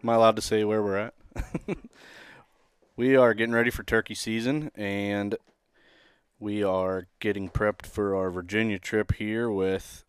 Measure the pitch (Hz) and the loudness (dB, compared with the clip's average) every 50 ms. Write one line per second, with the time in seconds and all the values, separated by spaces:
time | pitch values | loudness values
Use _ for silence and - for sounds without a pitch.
0 | - 117 117 113 113 113 110 110 - - 110 107 107 104 107 107 104 101 95 98 | 0 2 4 6 6 6 6 4 -2 -2 0 0 2 2 2 0 0 0 -2 -2
1 | 107 - - _ - - - - - - - - - - 185 - - - _ - | -4 -6 -10 _ -20 -16 -10 -10 -10 -8 -8 -10 -8 -8 -10 -10 -10 -20 _ -20
2 | - - - - - - - - - _ _ _ _ _ _ _ _ _ _ - | -20 -20 -20 -20 -20 -20 -20 -20 -20 _ _ _ _ _ _ _ _ _ _ -2
3 | 120 131 135 131 127 120 110 104 113 117 117 117 117 120 - - 104 - 117 113 | 2 6 8 8 8 6 6 4 0 2 2 2 2 2 0 -4 -4 0 0 0
4 | 107 - 104 - - 113 110 113 113 127 139 151 151 147 _ - 104 101 101 101 | 0 0 -10 -8 -6 -4 -4 -2 -2 -2 -2 -2 -4 -8 _ -8 -6 -4 -4 -4
5 | 101 101 101 101 101 101 107 - _ _ _ _ _ _ _ _ _ _ _ _ | -2 -2 -2 -2 -2 -4 -6 -6 _ _ _ _ _ _ _ _ _ _ _ _
6 | _ _ _ _ _ _ _ _ 107 104 104 104 101 98 92 95 92 92 95 92 | _ _ _ _ _ _ _ _ -8 -6 -4 -2 0 0 0 0 0 0 -2 -4
7 | 87 _ _ _ - 110 98 101 98 87 - - 107 104 101 _ - - - - | -6 _ _ _ -2 -2 -2 -2 -4 -4 -2 0 0 0 -2 _ -12 -12 -6 -4
8 | 104 101 98 95 95 92 87 90 90 87 101 107 113 110 104 92 - - - 107 | -2 0 0 0 -2 -2 -4 -6 -8 -2 -2 0 0 0 -2 -6 -6 -2 -2 -2
9 | 104 - - - 104 104 110 113 120 117 104 98 95 95 95 95 - - - - | 0 0 -2 -4 -2 -4 -4 -2 -2 -2 -2 -2 0 0 -2 -4 -6 -12 -20 -20
10 | _ | _